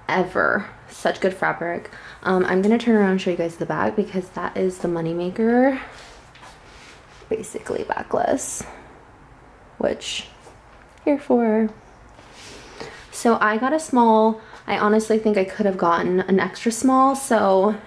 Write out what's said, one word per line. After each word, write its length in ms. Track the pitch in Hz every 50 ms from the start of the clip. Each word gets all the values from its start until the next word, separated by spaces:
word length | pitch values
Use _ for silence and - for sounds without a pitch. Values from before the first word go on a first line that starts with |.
| - -
ever. 580 | 156 185 180 180 - - 82 67 60 208 196 - - - - -
Such 300 | - - - 165 175 -
good 160 | - 185 185
fabric. 560 | - 165 160 156 - 165 170 170 - - - - - - - - -
Um, 220 | - - 190 185 185
I'm 180 | - 180 190
gonna 160 | 196 208 233 233
turn 160 | - 233 226
around 180 | 214 202 190
and 80 | 190 190
show 100 | - 190
you 60 | 175
guys 200 | 175 165 170 165
the 100 | - 165
back 300 | 156 156 165 190 214 214
because 320 | 214 202 208 - 190 180 -
that 260 | - 175 180 - -
is 220 | 196 190 185 185 -
the 80 | -
moneymaker. 960 | 190 170 165 165 165 165 175 175 180 185 - 220 226 240 247 254 277 262 262 - - - - - - - - - - - - - - - - - - - - - - - - - - - - - -
Basically 540 | 220 220 214 - - - - - - -
backless, 800 | - - - - - - - - - - - 269 - - - - - - - - - - - - - - - - - - - - - - - - - - - -
which 500 | - - - - - - - - - - - - - - - - - - - - - - - - -
here 140 | 311 294 277
for. 500 | - - 254 240 233 220 214 220 220 214 - - - - - - - - - - - - - - - - - - - - - - - - - - - -
So 280 | - - - 233 226 -
I 160 | - 214 214
got 160 | 220 247 262
a 80 | 302 311
small. 600 | 311 - - 247 233 226 220 214 220 220 220 220 - - - - - -
I 100 | 202 -
honestly 420 | 208 208 214 220 220 - 214 220
think 160 | 220 214 208
I 80 | 196 190
could 200 | 190 - - 208
have 140 | 196 190 185
gotten 420 | 185 170 170 170 175 180 180 185
an 180 | 185 - 190 185
extra 320 | - 185 - - - 233
small, 420 | 226 - - 254 262 262 262 269 269
so 600 | 262 - - 240 214 208 196 190 190 190 214 214 208 -